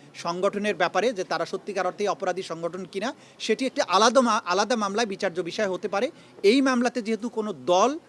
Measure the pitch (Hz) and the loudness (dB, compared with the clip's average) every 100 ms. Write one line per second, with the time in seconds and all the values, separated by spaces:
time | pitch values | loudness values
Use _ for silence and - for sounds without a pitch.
0 | - - 175 175 196 202 208 190 170 180 | -10 -10 -6 -2 -2 0 -2 0 0 0
1 | 233 190 175 160 165 190 - 190 180 180 | 0 -2 -4 -4 -4 -8 -6 -4 -4 -4
2 | 208 - 185 180 180 165 170 180 180 196 | -4 -2 -4 -4 -8 -8 -8 -8 -10 -8
3 | 233 - - - - 220 262 - - 185 | -8 -8 -18 -6 -2 -2 -2 -2 2 4
4 | 233 254 240 214 175 185 214 233 202 208 | 6 6 4 0 0 0 0 0 -2 -2
5 | 226 196 190 170 170 190 202 180 208 202 | -4 -4 -4 -4 -6 -4 -4 -4 -4 -4
6 | 277 - - - 202 269 262 240 240 254 | -4 -6 -20 0 4 4 4 4 4 2
7 | 208 214 240 220 214 151 127 180 240 320 | -2 -4 -4 -4 -6 -4 2 4 4 2